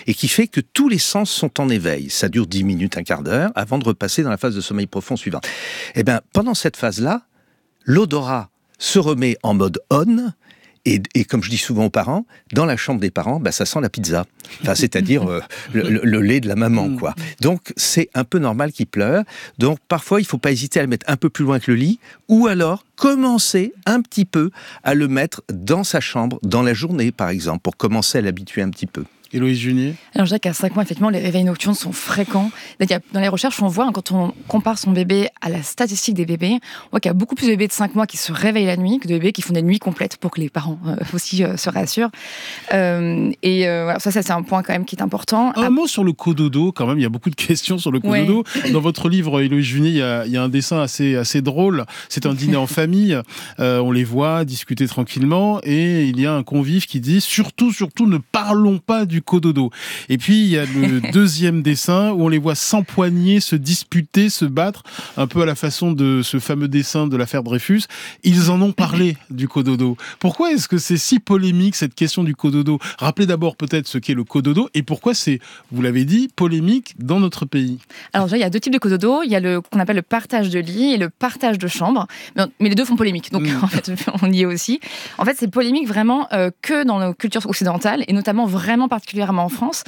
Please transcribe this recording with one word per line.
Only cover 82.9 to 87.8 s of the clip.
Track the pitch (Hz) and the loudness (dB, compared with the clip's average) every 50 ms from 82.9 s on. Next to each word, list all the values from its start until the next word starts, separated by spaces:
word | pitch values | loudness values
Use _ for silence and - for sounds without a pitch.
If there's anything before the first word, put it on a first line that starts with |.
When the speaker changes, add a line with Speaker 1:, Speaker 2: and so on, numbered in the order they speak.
| 240 | 2
Speaker 3:
polémique, | 220 220 202 175 165 - - | 2 2 0 -2 -4 -6 -4
donc | 147 147 151 | -4 -2 -2
Speaker 2:
Mm. | 151 139 127 | 0 0 0
Speaker 3:
<laughs> | 190 | 0
en | |
fait, | 190 170 - - 190 185 - - - - 185 190 | 0 0 -2 -4 -4 -8 -4 -4 -4 -2 0 2
on | 190 | 2
y | 190 185 | 4 4
est | 185 | 2
aussi. | 180 175 170 - - 254 311 - - - - - - - - | 0 0 -4 -2 -4 -4 -4 -4 -12 -14 -14 -14 -14 -4 -2
En | 196 | 0
fait, | 247 277 - | 0 0 0
c'est | 240 190 | -4 -2
polémique | - 247 240 240 262 320 294 | 0 0 2 2 0 0 0
vraiment, | 208 196 214 214 233 254 294 - - 214 | -2 0 0 2 2 2 0 -2 -2 -2
euh, | 190 185 180 - _ | 0 0 -2 -4 _
que | - - 311 294 285 | -4 -2 -2 0 2
dans | 247 208 190 | 2 0 0
nos | 185 180 170 | 0 -2 -4
cultures | - - 208 - 220 208 | -4 -6 -4 -4 -4 -4
occidentales | - 190 - 196 180 170 180 | -4 -4 -2 0 0 0 0